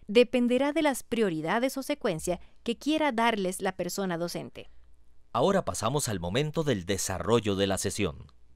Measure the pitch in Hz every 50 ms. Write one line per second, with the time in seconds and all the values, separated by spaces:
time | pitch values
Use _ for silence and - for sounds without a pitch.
0 | - - 202 240 247 - - 247 240 233 247 254 277 294 294 330 311 294 254 -
1 | - - 240 226 220 196 165 156 151 160 196 233 240 269 - 277 262 - 294 -
2 | - 226 170 156 - 180 175 - - - - - - 233 233 - - 277 311 311
3 | 311 285 233 226 233 233 226 214 190 180 185 - 185 190 185 - 180 175 - -
4 | 196 185 170 165 170 175 - 170 143 123 - - - - - - - - - -
5 | - - - - - - - 113 143 185 196 185 - - 92 - 107 113 139 147
6 | - 120 104 90 85 87 98 127 151 156 147 165 160 147 123 95 85 90 98 92
7 | - - 95 85 80 95 117 120 104 107 98 92 98 98 95 92 - 101 - -
8 | 101 82 69 - - - - - - - -